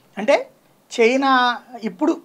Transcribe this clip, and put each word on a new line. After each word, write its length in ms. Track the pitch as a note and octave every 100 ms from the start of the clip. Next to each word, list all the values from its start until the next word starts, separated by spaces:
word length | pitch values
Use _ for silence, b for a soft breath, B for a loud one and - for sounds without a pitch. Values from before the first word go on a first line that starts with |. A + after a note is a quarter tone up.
| b -
అంటే 320 | G#3+ D#4 C5 _ _ _ - -
చైనా 600 | A3+ C4 C4+ C4 B3 A#3+ A#3+ B3
ఇప్పుడు 280 | A3 F#3 D#4 D#4+